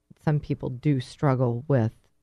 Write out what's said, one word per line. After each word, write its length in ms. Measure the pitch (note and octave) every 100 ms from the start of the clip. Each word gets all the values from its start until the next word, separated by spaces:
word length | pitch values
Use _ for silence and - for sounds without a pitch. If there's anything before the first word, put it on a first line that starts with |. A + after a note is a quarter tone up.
| _ -
some 160 | - D3+
people 300 | - C#3 C3+
do 300 | B2+ D3+ C#3
struggle 640 | - - D3+ B2+ B2+ A#2 -
with 240 | C#3 A2 - _ _